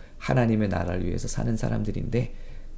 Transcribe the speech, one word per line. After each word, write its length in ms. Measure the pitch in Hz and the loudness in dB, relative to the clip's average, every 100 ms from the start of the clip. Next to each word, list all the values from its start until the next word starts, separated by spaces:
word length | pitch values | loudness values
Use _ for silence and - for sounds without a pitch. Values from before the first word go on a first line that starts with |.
| - - | -16 -8
하나님의 500 | - 135 113 107 104 | 2 4 6 4 2
나라를 380 | 90 87 90 87 | 2 0 0 0
위해서 220 | 90 107 | 0 -2
사는 280 | - 117 110 | 0 0 0
사람들인데, 760 | 117 110 107 101 95 117 120 - - - - | 0 0 0 -2 0 0 -2 -6 -10 -10 -10